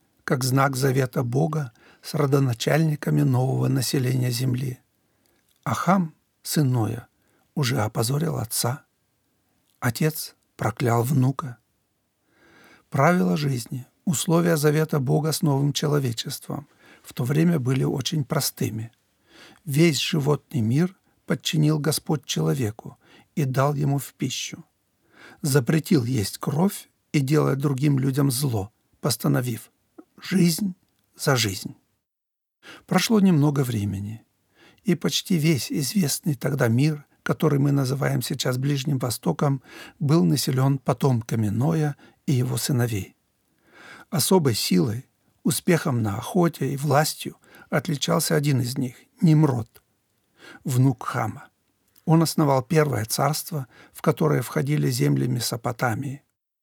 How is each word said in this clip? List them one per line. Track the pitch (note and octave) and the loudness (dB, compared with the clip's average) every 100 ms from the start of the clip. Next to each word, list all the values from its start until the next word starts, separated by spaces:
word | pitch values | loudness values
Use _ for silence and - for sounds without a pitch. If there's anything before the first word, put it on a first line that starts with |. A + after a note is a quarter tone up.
| _ _ | _ _
как | - C#3 | -4 -2
знак | B2+ C3+ C#3 B2+ | 2 2 2 2
завета | C3+ B2+ C3+ D3 | 0 0 0 -2
Бога | B2 C3 D#3+ D#3 C3 - - _ | -2 0 0 -2 -6 -10 -20 _
с | - D3+ | -8 -2
родоначальниками | C#3 C#3+ C3+ A2+ - D3 D#3+ D3 E3 D3 | 2 2 2 0 0 2 2 0 0 2
нового | D3 B2 C3 B2+ C3 | 2 2 0 0 0
населения | C3+ A#2+ D3 B2+ C3 B2 | 0 0 0 0 0 0
земли. | A#2+ C3 B2 C3 B2 _ _ _ _ _ _ _ _ | 0 -2 -2 -4 -8 _ _ _ _ _ _ _ _
А | - | -6
Хам, | - F3 G3 D#3+ - _ _ | -2 2 2 0 -8 _ _
сын | - D#3+ C3+ | -4 0 2
Ноя, | B2 A2+ A#2 - _ _ _ _ | 2 -2 -4 -12 _ _ _ _
уже | D#3 B2 C3 | -4 -2 0
опозорил | G#2+ - A2+ C#3+ D#3+ B2+ | -2 -2 -2 -2 -2 -4
отца. | A#2 - A#2+ C#3 _ _ _ _ _ _ _ _ _ _ | -4 -2 -2 -4 _ _ _ _ _ _ _ _ _ _
Отец | B2+ - D#3 D#3 - - _ - | -4 0 -2 -2 -10 -16 _ -6
проклял | A#2+ - A#2+ A#2 | -6 -2 0 2
внука. | A#2+ C3+ C3 C3+ C3 - _ _ _ _ _ _ _ _ _ - - - _ | 2 2 2 0 -8 -14 _ _ _ _ _ _ _ _ _ -20 -20 -20 _
Правила | C#3 D3+ F3+ F3+ E3+ | 2 4 4 2 0
жизни, | D3 A#2+ - C3 - _ - | 0 -4 -6 -10 -12 _ -4
условия | C3+ - E3+ E3+ D#3+ | -2 2 2 2 2
завета | D3+ D3+ D#3 D3+ | 2 2 0 0
Бога | C3 D3+ D#3 | 0 0 0
с | - | 0
новым | D#3 C#3 C#3+ | 0 2 0
человечеством | - D3+ D3 B2+ A#2 - - - C#3 - _ - - | 0 0 0 0 -4 -8 -12 -10 -10 -12 _ -20 -20
в | - | -12
то | - | -6
время | B2 D3 E3+ D#3+ | -2 2 2 2
были | B2 C3+ | 0 0
очень | C#3+ C#3+ - D#3+ | 0 -2 -4 -4
простыми. | C3 D3+ - - A2+ A2 A2+ - _ _ _ - - - - | -2 -2 -2 -4 -4 -4 -10 -14 _ _ _ -20 -20 -16 -4
Весь | C#3 E3+ C3+ | 2 4 2
животный | - D#3+ C#3 C#3+ - C3 | -2 -2 0 -2 -2 -2
мир | A2 C#3 F3+ - _ _ - | 0 2 0 -4 _ _ -6
подчинил | E3 - D#3+ D3+ D#3 | -6 -2 0 2 2
Господь | D3 - - D#3 - | -2 -4 -2 -4 -4
человеку | D#3+ D#3 D3 G#2+ - - - _ - _ - | -2 -2 -2 -4 -6 -16 -20 _ -20 _ -4
и | C3 | -2
дал | C3 C#3 | 0 0
ему | C#3+ C#3+ C#3+ | 0 -2 -2
в | - | -4
пищу. | - C#3 - - F3+ - _ _ _ _ _ - - | -8 -6 -6 -10 -12 -20 _ _ _ _ _ -20 -8
Запретил | D3 C#3 A#2 D#3 - D3+ A#2 | 0 0 2 0 2 2 2
есть | A#2+ G2 - | -2 -4 -6
кровь | - C#3 G3 - - _ _ | -4 0 0 -2 -14 _ _
и | D3+ | -2
делать | C3 D3+ C#3 C3+ | 2 2 2 0
другим | C#3+ B2+ D3 C#3 | -2 0 0 0
людям | C3+ C3+ C#3 | 0 0 0
зло, | B2+ C#3+ G#2+ F#2+ _ _ _ | 0 -2 -2 -6 _ _ _
постановив: | C#3+ - D#3 C3+ B2 A2 - _ _ - - _ | -4 -2 0 0 -2 -6 -12 _ _ -20 -20 _
«Жизнь | - F#3 F3 D#3+ G3 - _ _ _ - | -2 2 4 2 -4 -6 _ _ _ -6
за | D3 B2+ | 0 0
жизнь». | A2 F#2+ - - _ _ _ _ _ _ _ _ - - - | 0 -4 -10 -16 _ _ _ _ _ _ _ _ -20 -20 -2
Прошло | F#3 - A3 | 0 2 4
немного | F#3+ D#3 D3 C#3+ | 4 4 4 2
времени, | B2 A2+ G2+ G2 G2+ A2+ - _ _ _ - _ | -2 -2 -4 -4 -8 -12 -16 _ _ _ -20 _
и | - E3+ | -2 -2
почти | F3 - - E3+ | -2 -4 -2 0
весь | D#3 C3+ - | 2 2 -2
известный | G#3 C3 G#3+ C#3+ - E3 C3 | -4 -2 0 0 -2 -4 -4
тогда | - C#3 A#2+ | -4 0 2
мир, | A#2 D3+ D3 - _ | 4 2 0 -10 _
который | - - D#3 C#3+ | -6 0 2 2
мы | C#3+ | 2
называем | C#3 C3 C3+ C3+ C#3 | 2 0 -2 -2 -2
сейчас | - C3+ C3+ B2+ | -4 -4 -4 -2
Ближним | C#3 C#3 C3+ C3 | -2 -2 -2 -2
Востоком, | B2 - E3+ D#3 D3 C3+ - - - - | -2 -4 -4 0 0 0 -6 -20 -20 -6
был | C#3 E3 F3 | 2 4 4
населен | C#3+ - C3 C3+ C3+ | 2 0 0 2 0
потомками | - C3+ C#3+ A#2 - A2+ G#2 | -2 0 2 0 0 -2 0
Ноя | A2 D3 D#3+ D3+ - - _ - | 0 0 0 -2 -4 -14 _ -2
и | |
его | B2+ B2 B2+ | 0 0 -2
сыновей. | - B2 A#2+ G#2 - _ _ _ _ _ _ - - - - | -2 0 0 -4 -8 _ _ _ _ _ _ -20 -20 -20 -6
Особой | D#3+ - F#3+ C#3 G#2+ | -2 4 4 4 0
силой, | - F3+ C3+ A2+ - _ _ _ | 2 2 2 -2 -10 _ _ _
успехом | - - - E3 D#3 A#2+ | -4 -2 2 0 2 -2
на | A2 G#2+ | -2 -4
охоте | - F3+ E3+ - C3+ | -4 0 0 0 -6
и | C#3 | -4
властью | D3 C#3 D#3 - - - _ - - | 2 2 2 -4 -12 -14 _ -20 -4
отличался | D3 - C#3+ - E3+ - D#3 | -4 -2 -4 0 0 2 2
один | D3 B2+ | 2 0
из | A#2+ C3+ | 0 -4
них, | C3 - _ _ | -6 -8 _ _
Нимрод, | E3+ D#3 D3+ A#2+ - - _ _ _ _ _ _ - - - | 6 6 6 2 -4 -12 _ _ _ _ _ _ -20 -12 -2
внук | B2 C3+ B2 - | 2 2 2 -6
Хама. | B2 A#2 - - _ _ _ _ _ - | -4 -4 -8 -18 _ _ _ _ _ 2
Он | D#3+ | 2
основал | D#3+ - D3 C3 | 4 2 2 2
первое | - D#3 D3 A#2 A2 | 2 2 2 0 -4
царство, | - C#3 D3+ - D3+ B2+ - - | -2 0 -2 -6 -8 -8 -16 -20
в | - | -4
которое | E3 A2+ D3+ C#3 | -2 0 0 0
входили | B2 D#3 C#3 D3 C#3+ | -2 -4 -2 0 0
земли | B2 C#3+ C#3 C3 | 0 0 0 0
Месопотамии. | B2+ - - A#2+ A#2+ B2 A2+ B2 C#3 _ _ _ _ | -2 -4 -4 -6 -2 -2 -2 -6 -12 _ _ _ _